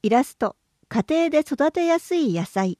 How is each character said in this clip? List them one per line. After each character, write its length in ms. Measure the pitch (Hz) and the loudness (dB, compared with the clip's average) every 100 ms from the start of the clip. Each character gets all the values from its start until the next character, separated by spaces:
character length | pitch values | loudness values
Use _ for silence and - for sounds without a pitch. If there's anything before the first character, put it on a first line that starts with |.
イ 80 | 208 | 2
ラ 120 | 233 | 2
ス 140 | 254 - | 0 -4
ト、 180 | 226 - _ _ _ | -6 -6 _ _ _
家 160 | 226 - | -4 0
庭 200 | 320 330 | 0 2
で 80 | 302 | 2
育 320 | 311 277 294 | 0 0 0
て 140 | 359 339 | 0 0
や 140 | 330 | 0
す 160 | - 359 | -2 -2
い 200 | 277 170 | 0 -2
野 100 | 190 | -4
菜 320 | 196 190 175 | -2 -4 -4